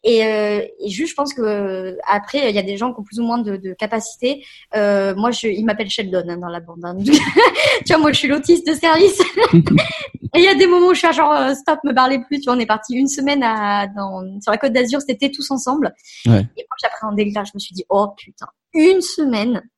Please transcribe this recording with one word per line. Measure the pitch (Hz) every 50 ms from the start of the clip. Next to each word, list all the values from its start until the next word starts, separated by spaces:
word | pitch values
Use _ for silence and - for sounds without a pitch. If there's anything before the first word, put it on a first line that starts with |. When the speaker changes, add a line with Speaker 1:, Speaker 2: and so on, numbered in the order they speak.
| -
Speaker 1:
Et, | 220 233 220 220
euh, | 220 220 214 214 208 208 208 - - - -
et | - 208
juste, | 185 196 320 320
je | -
pense | - 285 285 277
que, | 254
euh, | 226 214 208 202 202 196 190 185 185 190 180 185 -
après, | - 202 208 202 - - 285 277 226
il | 208
y | 208
a | 185
des | 190 202
gens | 196 233 254 233
qui | 233
ont | 202
plus | 208 214 233
ou | 233
moins | 233 233
de, | 240 226 208 196
de | 185 190 190 185
capacité. | - 214 214 226 220 214 - - _ 247 254 285 285 - - - - - _ -
Euh, | 214 208 202 202 196 196 196 190
moi, | 196 214 240
je, | 233 - -
il | 226 190 196 220
m'appelle | 226 208 214 220 190
Sheldon, | - - 208 190 185 180 170
hein, | 175 175
dans | 175 175 170
la | 170 170
bande, | 170 170 170 170 170
hein. | 175 180
<laughs> | 190 196 269 294 302 - - - 370 466 - - 587 622 587 539 440 -
Tu | - -
vois, | 320
moi, | 302 302
je | - -
suis | -
l'autiste | 269 285 285 277 - 349 339 -
de | - 320
service. | 277 - 330 311 320 381 392 403 - 359 - - 370 440 - -
<laughs> | 170 - - - - 640 679 640 640 587 539 - - - - -
Et | 339
il | 349
y | 392
a | 392
des | 277 381
moments | 349 359 359 349
où | 359 359
je | -
suis | -
à | 330 320
genre, | 285 311 294 302
euh, | 285 262 262 277
stop, | 277 - - 311 - -
me | 277 240
parlez | 262 254 254 269 262
plus. | 240 _ 285 277
Tu | 285
vois, | 247 247
on | 247
est | 226
parti | 214 214 214 220 - 247
une | 254 269
semaine | 277 - 285 269 277 285 277
à, | 254 226 220 214 208 208 202 202 202
dans, | 196 202 202 196 196 190 190 185 190 196 202
sur | - 226
la | 208
Côte | 220 - 269 226
d'Azur, | 254 247 226 262 285
c'était | 277 277 247 - 277 277
tous | 277 - 277 -
ensemble. | 277 254 - 254 269 302 262 175 - _ _ - - - -
Speaker 2:
Ouais. | 120 113 98 110 117 _
Speaker 1:
Et | - - _
moi, | - -
j'appréhendais | - - - - 220 220 208 202 214
le | 208 202
cas. | 208 196
Je | - -
me | 202
suis | - - 180
dit, | 190 - _
oh | 196 196 208 202 202
putain, | - - - _ _ - - _ _ _ _ -
une | 320 311 370 381 370
semaine | 349 - - - 302 269 233 214 208 247 240 - - _ _